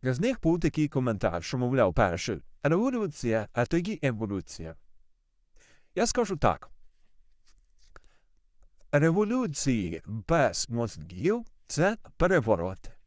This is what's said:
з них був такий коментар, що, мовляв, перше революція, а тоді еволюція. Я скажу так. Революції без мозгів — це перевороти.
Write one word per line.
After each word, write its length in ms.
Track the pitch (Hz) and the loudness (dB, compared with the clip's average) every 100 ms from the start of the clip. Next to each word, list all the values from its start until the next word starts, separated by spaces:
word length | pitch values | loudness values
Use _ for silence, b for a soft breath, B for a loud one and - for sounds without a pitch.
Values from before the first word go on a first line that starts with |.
з 160 | 127 127 | -2 0
них 220 | 214 254 | 0 0
був 180 | 160 175 | 2 2
такий 280 | 160 - 151 | 2 0 0
коментар, 560 | 143 127 107 101 85 | 0 0 0 0 -2
що, 140 | 80 131 | -4 -2
мовляв, 360 | 123 131 113 | 0 4 4
перше 460 | 85 104 87 - 92 - - | 6 2 2 -4 -6 -8 -4
революція, 840 | 143 165 247 247 202 147 123 110 104 | 0 2 0 -2 -4 -4 -2 -2 -2
а 120 | - 120 | -2 0
тоді 340 | 165 180 214 | 0 -2 -2
еволюція. 720 | 139 113 107 98 - - 82 80 - - _ _ _ _ _ _ b b b - | -2 -2 -4 -4 -8 -12 -14 -14 -20 -20 _ _ _ _ _ _ b b b -2
Я 120 | 226 | -2
скажу 300 | - 226 185 | 0 -2 2
так. 320 | 113 76 - - - _ _ - - _ _ - _ _ - - b b b _ _ _ - _ - | 2 0 -6 -20 -20 _ _ -20 -20 _ _ -20 _ _ -20 -20 b b b _ _ _ -20 _ -2
Революції 1080 | 147 160 165 214 247 240 143 - 120 92 82 - | 2 4 4 2 0 -2 -2 0 0 0 -6 -8
без 640 | 110 101 165 127 - - | -10 0 2 2 0 -6
мозгів — 760 | 117 117 - 78 90 131 226 233 - _ | -4 -4 -6 -16 -4 -2 -2 -4 -20 _
це 300 | - 175 220 - - | 0 0 0 -12 0
перевороти. 760 | 147 180 113 98 87 95 - - | 2 4 4 2 0 -6 -14 -16